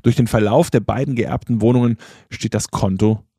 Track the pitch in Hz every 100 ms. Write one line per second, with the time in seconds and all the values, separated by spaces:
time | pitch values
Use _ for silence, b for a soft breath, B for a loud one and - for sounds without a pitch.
0 | 120 120 117 113 104 127 170 120 98 110
1 | 143 127 - 120 - 113 110 123 120 113
2 | B B B - 113 107 - - 95 95
3 | 107 107 -